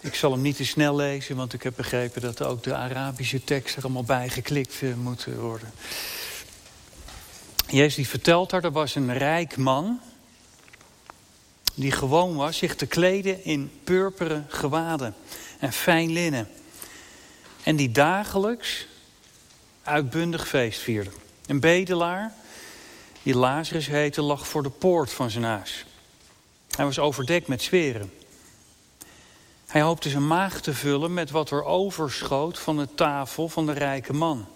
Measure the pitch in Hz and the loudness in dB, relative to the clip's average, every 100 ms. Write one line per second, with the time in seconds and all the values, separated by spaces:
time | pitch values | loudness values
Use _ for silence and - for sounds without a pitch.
0 | 156 - 151 131 139 139 135 - 147 143 | -6 2 2 4 0 0 -2 2 4 4
1 | 143 139 135 131 127 123 131 123 120 123 | 0 -2 -6 -6 -6 -4 -6 -6 -2 0
2 | 123 120 120 117 135 123 131 135 123 127 | -2 -4 -6 -4 -4 -4 -4 -4 -4 -4
3 | 139 127 131 131 - 143 127 - 131 127 | -6 -4 -4 -4 0 -2 -2 -6 -4 -4
4 | 117 131 123 127 - 147 127 - 135 120 | 0 0 0 -4 -2 -2 -2 -4 -4 -2
5 | 123 120 - 123 117 113 110 110 - - | -4 -6 -6 -6 -6 -6 -10 -16 -10 -8
6 | - - - - - - - - - - | -8 -8 -10 -10 -14 -20 -20 -20 -20 -20
7 | - - - - - - - 135 147 139 | -18 -18 -18 -20 -20 -8 0 6 6 4
8 | 131 127 - 170 185 185 170 151 147 - | -2 0 4 4 4 0 0 0 0 0
9 | 131 123 139 160 165 - 131 131 180 240 | 0 2 2 2 -2 -2 2 2 0 -4
10 | - - - - - - - - - - | -8 -20 -20 -20 -20 -20 -20 -20 -20 -20
11 | - - - _ _ _ - - 135 131 | -20 -20 -20 _ _ _ -8 -2 -2 0
12 | 135 151 185 160 143 160 175 - 143 - | 4 4 4 0 -2 0 -2 -2 -4 4
13 | 180 196 196 185 - 151 139 - - 185 | 4 4 0 -4 -2 -2 -2 -10 0 2
14 | 196 190 170 156 147 - 147 151 165 160 | 2 -2 -2 -2 -4 -4 -2 0 -2 -4
15 | 123 101 - - - - 139 123 - 165 | -4 -8 -16 -16 -16 -6 -6 -2 4 4
16 | 165 165 170 139 107 - - - - - | 4 0 0 -2 -4 -10 -20 -20 -18 -18
17 | - - - - - - - 156 135 113 | -20 -20 -20 -20 -20 -6 0 2 4 6
18 | 147 190 208 196 202 240 - - - - | 6 4 0 0 0 0 -4 -8 -10 -18
19 | - _ - - - - - _ - 151 | -20 _ -20 -20 -20 -20 -20 _ -2 0
20 | 139 156 170 165 - 143 117 101 - 110 | 0 0 -2 -2 0 2 2 -2 -2 -2
21 | 95 - - - - 143 156 175 185 180 | -2 -10 -20 -20 -2 2 6 4 4 0
22 | 170 180 220 214 - - - - - - | 0 -2 -6 -10 -20 -20 -18 -20 -20 -20
23 | - - - 123 127 139 165 165 143 147 | -20 -8 0 4 4 2 -2 -4 -2 0
24 | 147 143 147 143 - 156 139 - 185 175 | 0 2 0 0 -2 -2 -2 0 4 4
25 | 139 - 127 110 117 107 92 - - - | 2 -2 -2 0 0 -2 -4 -12 -14 -20
26 | - _ - - _ _ _ - 143 139 | -20 _ -20 -20 _ _ _ -2 0 2
27 | 147 139 127 170 170 127 - 185 156 113 | 0 0 2 0 2 -4 2 2 2 -2
28 | 101 - - - - - - - _ _ | -8 -14 -20 -20 -20 -20 -20 -20 _ _
29 | - - - - - - - 151 151 165 | -20 -20 -20 -20 -20 -20 0 4 4 2
30 | - 139 143 165 190 - - 135 143 143 | 0 0 2 4 2 -2 -4 -2 2 2
31 | 165 180 156 151 147 143 147 175 196 185 | 2 -2 -2 -2 0 -2 2 2 2 0
32 | 156 - - 135 156 175 - 151 139 - | -4 -4 -2 0 0 -4 -2 -2 -2 2
33 | 156 143 135 - 165 165 156 143 143 135 | 2 2 -4 -4 -4 0 0 0 0 -2
34 | 120 135 165 139 95 | -2 0 0 0 -6